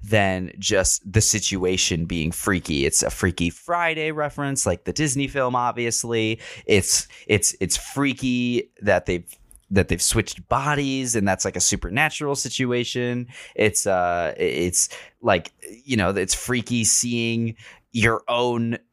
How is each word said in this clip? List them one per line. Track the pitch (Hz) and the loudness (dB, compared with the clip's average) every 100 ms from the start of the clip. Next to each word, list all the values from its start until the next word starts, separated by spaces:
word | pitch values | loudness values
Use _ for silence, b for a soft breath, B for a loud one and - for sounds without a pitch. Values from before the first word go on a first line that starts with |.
than | 101 107 98 92 90 - | 2 2 4 0 -4 -6
just | 95 98 92 - 101 | 2 2 2 0 0
the | 101 | 2
situation | - 107 - 95 92 92 - 85 82 | 4 2 0 0 2 2 0 0 -2
being | 85 80 | -2 -2
freaky. | - - 90 - 73 67 | -2 0 0 0 0 2
It's | - | 2
a | - | 0
Freaky | - 95 - 85 | 0 -2 0 -2
Friday | - - 175 170 160 156 | -2 -6 -2 0 -2 -4
reference, | 156 147 - 139 139 101 | -2 -4 -2 -4 0 0
like | 87 | -2
the | - | -4
Disney | - 151 131 135 | -2 0 0 -2
film, | 139 127 123 | 0 0 2
obviously. | 120 117 117 - 117 117 110 113 B B - | 0 0 -2 -2 -2 0 0 -2 B B 4
It's, | 104 - - - B - | 4 4 0 -2 B 0
it's, | - - - | 2 2 -2
it's | - - | -2 -2
freaky | - - 139 123 131 123 123 120 - _ | -4 -2 -2 0 -2 0 0 -2 -4 _
that | 101 90 - | 2 2 2
they've, | 87 - - _ - _ | -4 -6 -20 _ -20 _
that | 98 90 | 0 2
they've | 85 | 0
switched | - 110 101 - - | 0 0 -2 -8 -2
bodies, | 123 139 147 139 135 127 120 | 0 0 0 0 -2 -2 0
and | 98 | 2
that's, | 95 98 | 0 -2
like, | - | 0
a | |
supernatural | - 101 87 110 151 - 147 139 | 0 0 -2 0 0 0 -4 -4
situation. | 127 - 127 123 123 123 123 123 123 B B - | -4 -2 0 0 -2 -2 -2 -4 -8 B B 0
It's, | 107 - 101 | 2 2 0
uh, | 92 87 87 82 - | 2 2 0 -2 -2
it's, | 87 65 87 - - B B _ | -2 0 0 0 -2 B B _
like, | 117 92 82 _ - 110 139 | 0 0 0 _ -20 -20 -2
you | 120 | 2
know, | 90 | 2
it's | 98 95 - | 0 -2 -4
freaky | - 123 107 120 | -2 -4 -2 0
seeing | 110 - 120 120 117 117 117 113 B B _ | 2 0 0 -2 0 0 -2 -4 B B _
your | - 113 113 - | 0 2 2 -2
own | 120 123 117 117 117 _ | 0 0 0 -2 -4 _